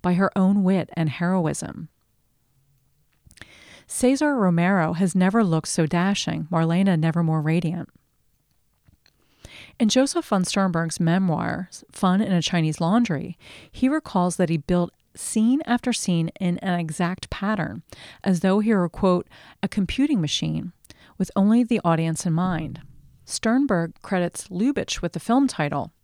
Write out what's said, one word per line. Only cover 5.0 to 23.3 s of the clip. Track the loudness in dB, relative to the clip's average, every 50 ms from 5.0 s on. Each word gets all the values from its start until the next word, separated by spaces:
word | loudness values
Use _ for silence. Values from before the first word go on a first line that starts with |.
| 0 0 2
never | 2 2 4 4 2 2
looked | 2 2 0 -2 -2
so | 0 0 0
dashing, | 0 2 0 0 0 0 -2 -2 -4 -4 -6 -6 -2
Marlena | 0 0 0 2 2 2 2 4 2 2
never | 2 2 0 0
more | 0 0 0 0
radiant. | 0 0 0 0 0 -2 -4 -4 -8 -12 _ _ _ _ _ _ _ _ _ _ _ _ _ _ _ _ _ _ _ _ _ _ _ _ _ _ _ _ _ _ _ -20 -20 -20 -20 -20 _ _
In | 0 2
Joseph | 4 4 2 2 0 -4 -2
von | 0 0 0 0
Sternberg's | 0 0 0 0 0 0 -2 -2 -2 -2 0
memoir, | 0 2 2 2 2 0 0 -2 -2 -4 -4 -6 -8 -12 -14 -20 -20 _
Fun | -6 -2 0 2 2 2
in | 2 2
a | 0 0
Chinese | 0 0 0 0 0 0 -2 -2
Laundry, | 0 2 2 2 2 0 -2 -4 -4 -10 -12 _ -18 -20 -20 -20 -20 -20
he | -6 -2 0 0
recalls | 0 0 -4 -2 -2 0 0 0 0
that | 0 0 0
he | 0
built | -4 -2 0 0 0 0 -2 _ _ _ _ _
scene | -14 -12 -4 0 2 4 4 2 2 0
after | 0 -2 -2 0 -2
scene | -4 -2 0 0 0 0 0 -2 -4 -4
in | -2 -2 -2 -2
an | -2 -4 -2 -2
exact | -2 -6 -4 -2 -2 -2 -2 -6 -8 -10
pattern, | -8 -4 -2 -2 -2 -2 -2 -6 -6 -12 -14 _ -20 -20 -20 -20 -20 -6 0
as | 0 0 2
though | 2 2 2 4
he | 2 2 2
were, | 2 0 -2
quote, | -2 0 2 2 2 2 -2 _ -20 -20 -20 -20 -10 _
"a | -8 -4
computing | -2 -2 -2 -2 0 0 0 0 2 0
machine," | 0 -2 -2 -4 -4 -4 -4 -4 -6 -8 -14 _ _ -20 -20 _ -20 -20 _ _
with | -6 -4 0
only | 2 4 4 4 4
the | 4 2 0 0 2
audience | 0 2 2 0 -2 -2 -2 -2
in | 0
mind. | 0 0 0 0 -2 -4 -6 -8 -10 -14 -16 -20 -20 -20 -20 -20 -20 _ -16
Sternberg | -12